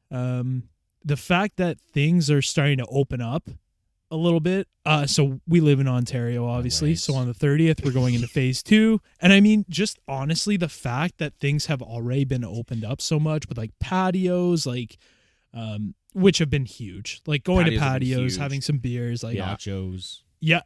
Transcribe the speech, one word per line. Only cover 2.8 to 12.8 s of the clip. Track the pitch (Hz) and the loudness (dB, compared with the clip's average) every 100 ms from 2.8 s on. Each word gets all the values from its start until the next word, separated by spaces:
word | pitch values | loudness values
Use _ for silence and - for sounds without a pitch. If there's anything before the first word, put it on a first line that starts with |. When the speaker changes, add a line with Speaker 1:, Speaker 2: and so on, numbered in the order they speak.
| 120 | 0
Speaker 1:
open | 131 139 127 | -2 -2 -2
up | 117 147 - - _ _ _ _ - | -4 -6 -6 -18 _ _ _ _ -10
a | 160 | -2
little | 170 170 | 2 2
bit. | 160 190 - _ - | 2 0 -4 _ 0
Uh, | 151 139 | 0 2
so | - 139 135 - | 2 2 0 2
we | 170 | 4
live | 151 139 | 6 4
in | 135 | 4
Ontario, | 123 120 127 120 120 120 | 0 -2 -4 -4 -4 -2
obviously. | 120 123 - 151 | -2 -2 -2 0
Speaker 2:
Nice. | 165 | 0
Speaker 1:
So | - 135 | -2 -2
on | 123 | -2
the | |
thirtieth, | 120 147 147 165 156 143 | 0 2 4 4 2 0
we're | |
going | 127 127 120 | 0 2 0
into | 123 | -2
phase | - 131 127 | -2 0 -2
two. | - 214 220 220 - _ | 4 6 6 2 -2 _
And | 175 | 6
I | 196 | 8
mean, | 208 214 196 | 8 4 0
just | 156 208 - - | -2 -4 -6 -8
honestly, | 135 139 160 - 208 | -6 -4 -4 -2 -2
the | 165 | -2
fact | - 127 123 170 - | -6 -6 -4 -4 -4
that | 151 - | -10 -4
things | 143 147 - | -2 -2 -2
have | 143 | -6
already | 123 117 117 135 135 | -6 -8 -2 0 0
been | 127 | -2
opened | 117 107 120 117 | -4 -8 -6 -6